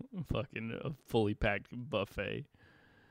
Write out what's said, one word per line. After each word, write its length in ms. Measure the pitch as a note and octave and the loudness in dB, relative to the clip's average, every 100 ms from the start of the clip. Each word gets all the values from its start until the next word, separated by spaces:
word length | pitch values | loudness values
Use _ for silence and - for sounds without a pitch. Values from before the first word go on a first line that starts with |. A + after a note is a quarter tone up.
| B3 | -10
<laughs> 240 | F#3+ C3+ | -6 -2
fucking 460 | A2 - - A2+ - | 0 -2 -4 -4 -4
a 60 | - - - | -4 -6 0
fully 260 | A#2 G#2 | 4 4
packed 340 | G#2+ G#2+ G2+ - | 4 2 2 -2
buffet. 720 | A#2+ A#2+ G#2 G2 - G2+ - C#3+ _ - - - - - | -10 -2 0 0 -2 -2 -4 -6 _ -20 -20 -20 -20 -20